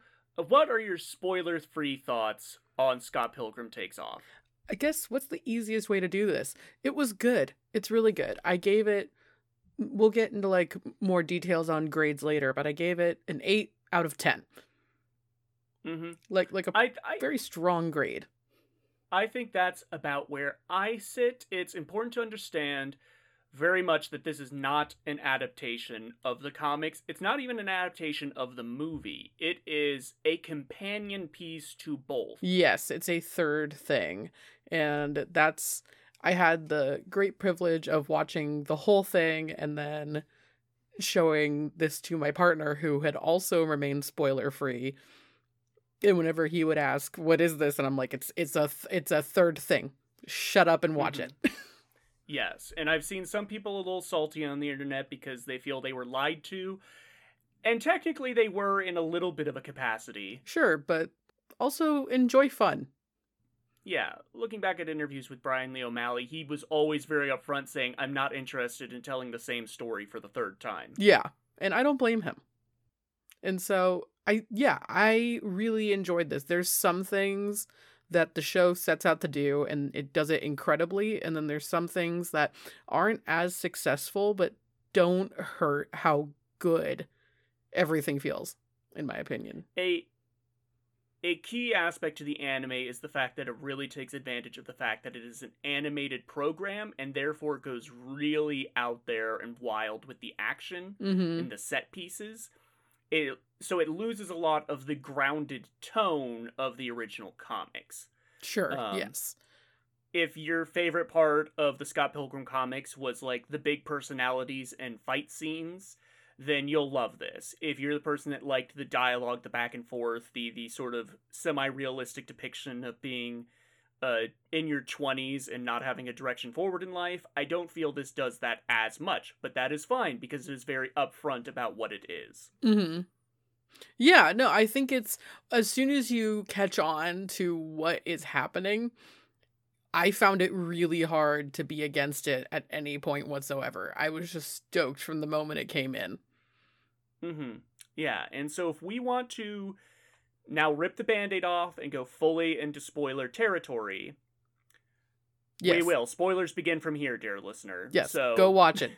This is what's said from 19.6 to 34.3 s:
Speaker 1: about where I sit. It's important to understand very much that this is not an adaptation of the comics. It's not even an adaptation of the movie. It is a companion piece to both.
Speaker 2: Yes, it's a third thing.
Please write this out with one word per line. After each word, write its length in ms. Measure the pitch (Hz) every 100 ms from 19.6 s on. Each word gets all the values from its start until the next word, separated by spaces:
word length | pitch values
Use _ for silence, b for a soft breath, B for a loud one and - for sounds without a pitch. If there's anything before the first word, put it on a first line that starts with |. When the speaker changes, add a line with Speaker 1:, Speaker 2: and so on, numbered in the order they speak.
| 180 175 -
Speaker 1:
about 360 | 160 147 143 -
where 260 | 143 143 - -
I 280 | 180 208 226
sit. 480 | - - 240 247 -
It's 240 | 185 180
important 400 | 180 151 196 240
to 80 | 233
understand 720 | 226 214 - 160 147 139 135 139 b b b b b
very 300 | 135 160 185
much 280 | 180 156 -
that 140 | 143
this 160 | 160 147
is 100 | 131
not 460 | 139 139 147 151 - -
an 140 | 147
adaptation 920 | 147 135 127 - 127 117 - 113 113 120
of 160 | 131 117
the 80 | 139
comics. 520 | - 147 147 156 - -
It's 140 | 156
not 180 | 190 277
even 220 | 254 240
an 80 | 196
adaptation 640 | 185 180 - 160 147 143
of 220 | 139 127 123
the 80 |
movie. 680 | 117 123 156 151 104 71 - -
It 200 | 160 175 -
is 480 | 151 147 139 131 -
a 140 | 156 170
companion 920 | - 151 131 - 196 208 202 196 165
piece 460 | - 170 160 - -
to 200 | - 139
both. 400 | - 135 78 -
Speaker 2:
Yes, 500 | 185 180 156 98 -
it's 180 | - 175
a 120 | 170
third 520 | - - 160 151 151
thing. 580 | 151 - 139 80 92 -